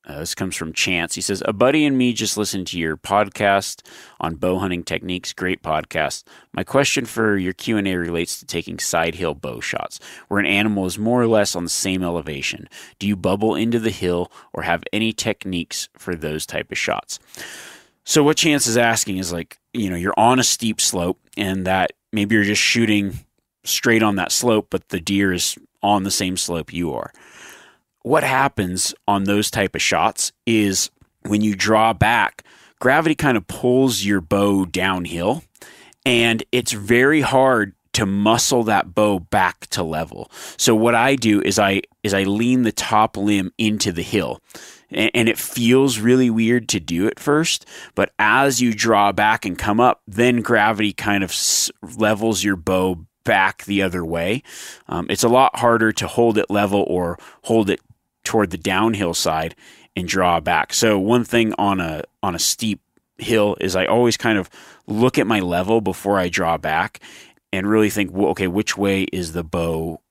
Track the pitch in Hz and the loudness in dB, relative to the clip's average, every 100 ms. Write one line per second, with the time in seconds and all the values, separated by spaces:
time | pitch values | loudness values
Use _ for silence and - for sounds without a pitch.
0 | - 71 87 - 92 - 80 78 - 90 | -14 -10 -8 -6 -6 -6 -8 -4 0 0
1 | 85 - 95 95 - 101 123 156 147 131 | -2 -6 -4 -4 -4 2 2 4 2 2
2 | 123 107 107 - 101 101 90 90 80 76 | 0 0 -4 -2 -4 -4 -6 -4 -4 -6
3 | - 101 101 - 101 98 - - - - | 0 0 0 0 2 2 0 -12 -18 -20
4 | - _ 82 80 90 92 95 87 82 85 | -20 _ -8 -2 -2 0 -2 -4 -6 -8
5 | 90 90 - - 92 90 82 78 80 82 | -6 -8 -8 -8 -6 -4 -2 -4 -2 -4
6 | 71 - _ - _ - 95 135 135 - | -4 -4 _ -20 _ -10 0 0 2 -2
7 | 120 113 110 101 90 - - 110 98 90 | -4 -2 0 0 -2 -6 -4 -2 -2 -2
8 | 85 85 85 - - - - 87 - 85 | -2 -4 -4 -8 -6 -8 -6 -8 -4 -2
9 | 85 80 85 71 67 57 - - - - | -2 -4 -6 -6 -10 -10 -8 -8 -10 -14
10 | - - - 101 82 101 107 101 92 90 | -20 -20 -4 -2 2 2 2 0 -2 -2
11 | 110 123 117 107 101 90 85 - 98 95 | 0 2 4 2 2 -2 -6 -4 -2 -2
12 | 87 85 78 71 - - - - - _ | -2 -4 -6 -8 -8 -8 -16 -20 -20 _
13 | 98 98 - 98 110 82 113 117 110 92 | -4 -2 -2 0 0 0 0 0 -2 -2
14 | 90 87 87 - - - 82 85 - 104 | -2 -2 -4 -10 -14 -8 -2 -4 -2 -2
15 | 110 110 113 - 95 90 - - - _ | -2 -2 -4 -4 -6 -6 -6 -10 -12 _
16 | - 85 78 78 - 76 - - - - | -10 -6 -6 -6 -6 -8 -6 -6 -4 -4
17 | - - _ - - - - - _ _ | -6 -16 _ -18 -16 -16 -20 -20 _ _
18 | - 156 147 156 165 143 123 113 117 113 | 0 4 4 4 2 2 2 2 2 2
19 | - 95 90 87 82 - _ 120 98 87 | -2 -4 -4 -6 -8 -18 _ -4 -4 -2
20 | 92 - 113 127 120 - 113 110 - 92 | -2 2 4 4 2 0 -2 -2 -2 0
21 | 87 - _ - 98 95 92 95 90 - | -2 -4 _ -6 -4 -2 0 0 0 -4
22 | _ 107 101 110 101 101 - 117 110 104 | _ -4 2 2 2 0 0 2 2 2
23 | 101 - _ _ _ _ - - 120 110 | 0 -8 _ _ _ _ -6 -2 2 4
24 | 110 101 87 - 123 107 - 92 _ 95 | 2 0 -2 0 2 0 0 -8 _ -8
25 | 85 98 98 90 - - _ _ 101 104 | -2 0 0 0 -4 -6 _ _ 2 2
26 | 95 - 92 92 - 85 76 82 85 60 | 0 -2 -2 -4 -4 -4 -6 -6 -4 -4
27 | - _ - - - - - _ _ _ | -10 _ -20 -20 -20 -20 -20 _ _ _
28 | 117 151 139 131 139 - 92 92 - - | 0 0 2 0 0 -2 -4 -2 -4 -4
29 | - 101 98 104 107 117 95 - - 78 | -2 0 2 0 0 0 -2 -2 0 2
30 | 98 - - _ - 110 101 95 - _ | 0 0 -8 _ 0 2 2 0 -4 _
31 | _ _ 95 104 107 98 104 110 113 101 | _ _ -2 0 0 0 2 4 4 2
32 | 104 117 98 - _ - _ _ 123 147 | 2 4 0 -4 _ -20 _ _ 2 4
33 | 160 151 151 117 - - 123 127 135 104 | 2 0 2 0 -2 -2 2 4 2 0
34 | 98 101 82 101 101 98 92 90 95 95 | 0 -2 0 2 2 2 0 -2 -2 -2
35 | 85 85 92 147 _ _ - - - _ | -4 -2 -2 -2 _ _ -20 -20 -20 _
36 | 135 120 117 113 - 123 120 107 101 117 | 0 2 2 0 -2 -2 -2 -6 2 4
37 | 135 156 131 131 131 120 101 _ _ - | 6 2 2 2 4 2 0 _ _ -2
38 | 101 98 104 120 - 123 110 101 - 98 | 0 2 2 2 2 2 2 0 0 2
39 | 107 95 - 104 90 - - - 82 78 | 2 2 0 2 2 -2 -10 -6 -4 -4
40 | 82 - - - - - - 110 117 117 | -6 -10 -16 -16 -18 -2 2 4 4 4
41 | 127 139 117 104 - 101 98 98 - _ | 2 2 4 4 2 2 2 0 -4 _
42 | 104 98 98 104 120 127 113 - - 110 | -2 0 0 0 2 2 0 -2 0 2
43 | 110 - 101 101 92 - 107 104 104 82 | 2 0 0 0 -2 -2 -2 0 -2 -4
44 | 80 104 69 - _ - - - _ - | -2 -2 -2 -8 _ -20 -20 -20 _ -2
45 | - 117 113 - - - 117 131 139 110 | 0 2 0 0 -6 -2 4 4 4 0
46 | 113 127 127 113 113 120 113 98 80 85 | 2 4 4 2 2 0 0 -6 -2 -2
47 | 107 - 147 147 170 - - - - - | 0 -2 0 2 0 -4 -8 -20 -10 -8
48 | - - 107 123 139 120 123 107 113 104 | -6 0 2 4 2 2 0 0 2 4
49 | 101 95 107 110 101 90 104 104 123 - | 4 2 2 0 -4 -4 -2 4 2 2
50 | - 98 123 120 110 117 107 107 107 - | -6 0 2 2 2 2 2 2 -4 -2
51 | 107 101 95 - - - - - 92 - | -2 -2 -2 -4 -2 -2 -4 -8 -16 -2
52 | 107 107 113 101 101 95 82 92 92 85 | 0 2 0 0 -2 -2 0 0 0 -2
53 | - _ - 101 95 - - 98 95 90 | -10 _ 0 2 2 -2 -4 0 0 -2
54 | 82 85 87 123 - - - - - 87 | -4 -4 -2 -4 -8 -20 -18 -20 -8 -6
55 | - 101 120 123 135 - 120 117 110 - | -4 0 4 6 4 4 2 4 2 0
56 | 98 - 117 107 - 101 101 101 - 90 | -4 2 2 2 0 0 2 0 0 -2
57 | 87 87 - - - 113 101 90 _ _ | -2 -6 -14 -16 0 2 2 -2 _ _
58 | _ _ - 113 98 85 95 95 113 101 | _ _ -2 0 0 -2 -2 0 0 0
59 | 90 82 90 78 82 - - - _ - | -2 -2 -2 -2 -4 -10 -20 -20 _ -8
60 | 87 95 90 85 80 82 - - 113 101 | -4 2 2 2 2 0 0 0 2 2
61 | 98 123 110 117 110 - 101 95 85 78 | 4 2 2 2 2 2 0 0 -4 -6
62 | - _ 101 85 - - 156 95 _ _ | -10 _ -4 -2 -4 -2 -4 -4 _ _
63 | _ - 113 113 104 90 92 92 92 113 | _ -12 0 2 2 0 -2 0 2 4
64 | 120 - 117 104 90 - - - - 107 | 2 2 0 0 -2 -14 -20 -20 -8 2
65 | 127 147 104 107 92 87 92 113 98 90 | 2 2 2 0 0 -2 2 0 0 -4
66 | 98 98 90 90 82 82 80 80 95 - | 0 2 0 0 0 0 -2 -2 -2 -6
67 | - - - _ _ 95 101 110 104 104 | -20 -20 -20 _ _ -4 0 2 2 0
68 | 92 92 95 95 92 95 107 - 98 98 | -4 0 0 0 -2 -2 -4 -2 0 0
69 | 95 92 85 82 82 87 82 80 82 80 | -2 -4 -6 -6 -4 -4 -2 -4 -6 -10
70 | _ | _